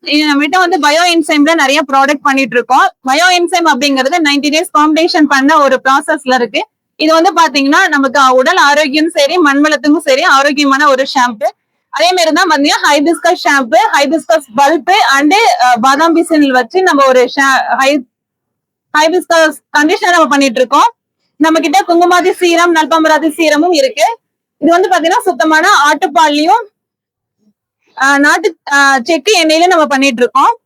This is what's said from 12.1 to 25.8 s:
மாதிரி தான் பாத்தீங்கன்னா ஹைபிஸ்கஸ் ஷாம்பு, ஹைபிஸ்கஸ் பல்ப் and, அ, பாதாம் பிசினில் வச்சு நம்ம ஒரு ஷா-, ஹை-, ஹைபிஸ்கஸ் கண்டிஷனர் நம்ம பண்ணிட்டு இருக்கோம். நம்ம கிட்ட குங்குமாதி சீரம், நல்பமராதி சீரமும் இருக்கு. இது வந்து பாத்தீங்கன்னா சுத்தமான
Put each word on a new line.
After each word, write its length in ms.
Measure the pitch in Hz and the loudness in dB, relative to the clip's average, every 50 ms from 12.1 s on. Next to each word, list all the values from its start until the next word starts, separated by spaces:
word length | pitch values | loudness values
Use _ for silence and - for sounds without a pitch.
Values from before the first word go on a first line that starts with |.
| 370 | 0
மாதிரி 180 | 359 339 320 | 0 -2 0
தான் 180 | 294 330 381 370 | 0 0 0 0
பாத்தீங்கன்னா 420 | 311 285 285 302 370 453 440 330 | 0 0 0 -2 -2 -2 0 0
ஹைபிஸ்கஸ் 560 | 294 302 294 311 339 302 - - 359 - - 339 | 0 0 0 0 -2 -2 -2 -2 -2 -2 -2 -2
ஷாம்பு, 300 | 285 277 269 226 262 339 427 440 370 | -2 -2 -2 0 0 0 0 2 0
ஹைபிஸ்கஸ் 640 | 302 285 277 302 320 254 _ - 320 294 _ 214 233 | 0 0 0 -2 -4 -2 _ -4 -4 -4 _ -2 0
பல்ப் 340 | 277 277 320 339 233 - 381 427 370 330 269 277 | 0 0 0 -2 0 0 0 0 2 0 0 0
and, 160 | 285 302 370 | 2 2 2
அ, 420 | 415 466 403 359 - - 247 247 233 | 2 2 2 0 0 2 0 0 2
பாதாம் 340 | 214 262 269 285 320 339 330 | 2 0 2 2 2 0 2
பிசினில் 360 | 330 339 - 330 302 294 269 | 0 0 0 0 0 0 2
வச்சு 300 | 262 254 247 240 - 370 | 0 0 -2 -2 -2 -2
நம்ம 240 | 381 370 320 285 277 - | 0 0 0 2 2 2
ஒரு 160 | 254 254 240 | 2 2 0
ஷா-, 520 | 254 - - 277 277 269 233 151 139 - - | 0 -2 -2 -2 0 0 -2 -2 -2 -2 -2
ஹை-, 280 | 269 269 285 302 247 _ _ _ _ _ _ _ _ _ _ _ _ _ _ _ _ _ _ 302 | 0 0 0 -2 -4 _ _ _ _ _ _ _ _ _ _ _ _ _ _ _ _ _ _ 0
ஹைபிஸ்கஸ் 580 | 311 320 320 370 - _ 339 330 320 311 - - _ _ - 302 | 0 0 0 -2 -4 _ 0 0 0 0 -2 -6 _ _ -2 -2
கண்டிஷனர் 340 | 294 311 370 440 - 370 | 0 0 0 0 0 0
நம்ம 160 | 349 339 320 254 | 0 0 0 0
பண்ணிட்டு 320 | 285 277 277 269 220 262 | 0 0 0 -2 0 -2
இருக்கோம். 340 | 254 233 269 294 370 480 - _ _ _ _ _ _ _ _ _ | -4 0 0 0 0 0 -2 _ _ _ _ _ _ _ _ _
நம்ம 220 | 294 320 320 330 | -2 0 0 -2
கிட்ட 220 | 320 330 294 381 | -2 0 -2 -2
குங்குமாதி 500 | 403 - 339 339 349 359 359 359 349 370 | 0 0 0 0 2 2 2 2 0 0
சீரம், 440 | 370 - 370 349 339 330 339 349 339 | -2 0 0 0 2 2 2 0 0
நல்பமராதி 560 | 320 311 262 320 320 311 311 311 302 302 320 | 0 0 0 0 0 2 2 0 0 0 -2
சீரமும் 420 | 302 - 330 302 294 285 320 359 359 | -2 -2 -2 0 0 0 0 0 0
இருக்கு. 440 | 302 269 262 - 285 311 807 466 - _ _ _ _ _ _ _ _ | 0 0 -2 0 -2 -2 -2 -2 -6 _ _ _ _ _ _ _ _
இது 140 | - 294 | 0 0
வந்து 180 | 339 349 381 415 | 2 2 2 0
பாத்தீங்கன்னா 320 | 370 339 294 330 370 453 440 | 0 0 0 0 -2 -2 -2
சுத்தமான 440 | 392 349 240 330 311 311 311 320 381 415 330 | -2 -2 -2 -2 0 0 0 2 2 2 2